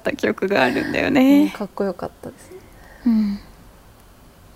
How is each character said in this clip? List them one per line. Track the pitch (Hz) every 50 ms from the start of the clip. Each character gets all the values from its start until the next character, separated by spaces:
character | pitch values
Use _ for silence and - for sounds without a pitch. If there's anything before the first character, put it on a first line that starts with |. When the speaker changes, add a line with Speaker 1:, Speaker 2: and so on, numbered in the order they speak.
| -
Speaker 1:
た | 214
記 | - - - 220
憶 | 220 - - 190
が | 196 - -
あ | 254
る | - - -
ん | -
だ | - -
よ | 85 -
ね。 | 262 269 262 269 285 285 294
Speaker 2:
う |
ん、 | 294
か | - - 208
っ | 190 -
こ | - 202
よ | 196 190
か | - -
っ | - - -
た | - -
で | -
す。 | - - - 370 381 - - - - - - - - -
Speaker 1:
う | 240
ん。 | 226 220 214 202 202 202 - - - - - - - - - - - - - - - - - - - - - - -